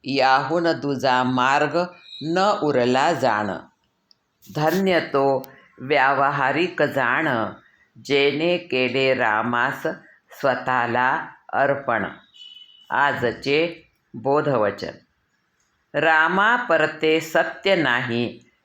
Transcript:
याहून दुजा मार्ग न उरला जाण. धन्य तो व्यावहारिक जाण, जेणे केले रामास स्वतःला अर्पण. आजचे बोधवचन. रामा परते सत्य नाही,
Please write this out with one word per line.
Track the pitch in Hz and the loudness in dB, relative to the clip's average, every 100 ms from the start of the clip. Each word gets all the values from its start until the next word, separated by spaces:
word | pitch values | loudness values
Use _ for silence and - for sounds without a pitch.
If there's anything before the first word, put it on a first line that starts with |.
याहून | - 135 131 131 143 170 | -2 2 4 4 2 0
दुजा | 170 160 143 135 131 127 | 0 0 -2 -2 2 2
मार्ग | 127 127 127 143 147 156 175 - - - | 2 2 2 2 2 -2 -4 -8 -20 -12
न | 147 175 196 202 | -4 0 0 0
उरला | 151 127 120 127 156 | 0 2 2 2 2
जाण. | 151 123 107 104 87 - _ _ _ _ _ _ _ - 151 | 2 0 0 -2 -6 -12 _ _ _ _ _ _ _ -12 -2
धन्य | 156 175 190 170 | 0 2 2 0
तो | - 139 139 131 - - _ - | 0 0 2 0 -6 -20 _ -16
व्यावहारिक | 131 147 135 135 139 143 135 139 175 170 | -2 2 2 2 0 0 -2 0 -2 0
जाण, | 143 135 120 135 160 120 104 - _ _ _ - | -2 0 0 0 0 -2 -2 -8 _ _ _ -20
जेणे | 113 139 143 139 170 175 | -2 2 2 2 0 -2
केले | - 127 127 131 135 | -2 -2 0 0 0
रामास | 127 120 107 117 120 127 135 160 196 - _ _ - | 2 2 0 0 -2 -2 -4 -8 -8 -16 _ _ -4
स्वतःला | 139 123 131 127 120 120 127 156 - - - | -2 -2 -2 -2 0 0 0 -2 -8 -18 -6
अर्पण. | 113 139 139 - 113 92 - _ - - - - _ _ | -2 0 0 -2 -4 -4 -10 _ -20 -20 -20 -20 _ _
आजचे | 123 143 131 120 107 131 143 170 - _ _ _ | 0 0 0 -4 -4 -2 0 0 -6 _ _ _
बोधवचन. | 123 120 143 151 127 104 101 85 - _ _ _ _ _ _ _ _ _ | -8 -2 0 0 0 0 -2 -12 -14 _ _ _ _ _ _ _ _ _
रामा | 147 160 156 160 185 208 247 | -2 2 4 2 2 2 0
परते | 247 160 156 - 156 160 | 0 0 0 0 0 0
सत्य | 160 170 165 - 196 | 0 -2 -2 -4 0
नाही, | 190 139 120 127 117 117 - _ _ | 0 2 0 -2 -4 -4 -6 _ _